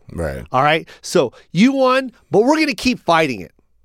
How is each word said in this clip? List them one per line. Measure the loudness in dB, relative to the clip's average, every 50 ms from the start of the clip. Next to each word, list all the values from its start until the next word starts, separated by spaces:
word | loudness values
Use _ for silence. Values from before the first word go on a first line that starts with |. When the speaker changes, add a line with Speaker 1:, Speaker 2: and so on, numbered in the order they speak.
| _ -16
Speaker 1:
Right. | -10 -8 -8 -8 -8 -10 -12 -6
Speaker 2:
All | -2 0 0
right? | 2 0 0 -2 -8 -16 -20
So | -14 -2 0 0 0 0 -4 -10 -18 _ 0
you | 2 2 2 4
won, | 2 2 2 2 0 -2 -4 -10 _ _ _ 0
but | 2 2
we're | 4 2 2
gonna | 0 -2 -4
keep | -2 -2 -2 -2 -2
fighting | 0 0 2 2 2 0 -2 -6
it. | -10 -14 _ _ _ _ _ _ _